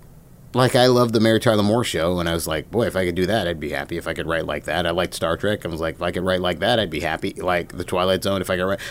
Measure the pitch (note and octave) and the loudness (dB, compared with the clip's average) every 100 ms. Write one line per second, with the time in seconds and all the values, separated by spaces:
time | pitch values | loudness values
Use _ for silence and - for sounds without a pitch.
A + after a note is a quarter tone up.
0 | - - - - - A#2+ B2+ B2 B2+ B2 | -20 -20 -20 -20 -6 2 4 6 6 6
1 | A#2+ A2+ A2 A2 A#2 G#2+ G2+ A2+ A#2 E2 | 4 4 4 4 4 4 4 2 0 0
2 | E2 F2+ E2+ E2+ D#2+ D#2 D2 G2+ G#2 F2+ | 0 0 0 -2 -2 -4 -2 -2 0 0
3 | F2+ E2+ F2+ A2 F2 D#2+ D2 C#2+ C#2 E2 | -2 0 0 0 0 -4 -6 -6 -6 -6
4 | E2 D#2+ D#2 E2 D#2 D2+ - D#2 E2+ E2+ | -6 -6 -2 -2 -2 -6 -4 -2 -2 0
5 | F2 - F2 E2 G2+ G#2 F2 D#2+ D#2+ D#2 | -2 -2 -2 -2 -2 -4 -6 -6 -6 -4
6 | F2 F2+ F#2 F#2 F2+ E2 G2 A#2+ G2 D#2 | -4 -2 0 0 0 0 0 0 0 -2
7 | D#2+ D#2+ G2 - F2 F2 E2+ - F2+ F#2 | -4 -2 -4 -4 -2 -2 -2 -8 -4 0
8 | F#2 F#2+ G2 G2 F2+ F#2 F#2 G2 - | 2 2 0 -2 -2 -2 0 -2 -6